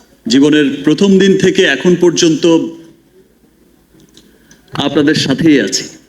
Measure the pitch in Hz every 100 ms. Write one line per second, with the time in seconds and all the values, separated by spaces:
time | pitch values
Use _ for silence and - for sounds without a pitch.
0 | _ _ - 127 151 151 139 147 - 151
1 | 202 190 196 180 185 180 175 135 180 175
2 | 175 160 170 147 170 165 139 - - _
3 | _ _ _ _ _ _ _ _ _ _
4 | _ _ _ _ _ _ _ - 139 -
5 | 147 151 - 131 160 143 95 - - -